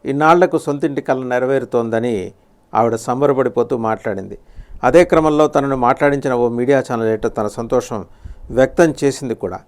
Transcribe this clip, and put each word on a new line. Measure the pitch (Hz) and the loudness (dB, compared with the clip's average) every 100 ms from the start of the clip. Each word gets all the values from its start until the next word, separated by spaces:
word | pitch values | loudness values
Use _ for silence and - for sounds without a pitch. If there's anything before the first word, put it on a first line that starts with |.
"ఇన్నాళ్లకు | 135 139 156 175 180 160 | -4 2 4 6 4 0
సొంతింటి | - 143 156 139 | -2 -4 -4 -4
కల | 139 131 | -2 -4
నెరవేరుతోందని" | 127 123 127 135 120 123 117 113 123 107 92 - _ _ _ | -2 -2 0 -2 0 -2 0 -2 -2 -4 -6 -14 _ _ _
ఆవిడ | 110 117 | 0 0
సంబరపడిపోతూ | 113 - 127 143 131 123 123 120 127 | 0 -4 0 0 2 0 -2 -2 -2
మాట్లాడింది. | 113 110 117 98 98 - _ - - - | -2 -4 -6 -8 -10 -16 _ -20 -18 -2
అదే | 123 165 | 4 4
క్రమంలో | 180 165 156 151 151 | 6 2 2 2 2
తనను | 151 139 135 | 2 -2 0
మాట్లాడించిన | 120 - 143 143 135 | 0 2 2 0 -2
ఓ | 123 120 | 0 0
మీడియా | 120 123 139 | 0 2 0
ఛానల్ | 127 117 113 | 0 -2 -2
ఏటో | 107 110 | 0 -2
తన | - 104 | -4 -6
సంతోషం | 127 117 127 - 110 90 - - - - | -6 -2 -2 -2 -10 -10 -18 -20 -18 -4
వ్యక్తం | 117 131 - 165 139 | 0 2 4 2 2
చేసింది | 143 131 131 | -2 -2 -8
కూడా. | 104 92 90 | -6 -6 -8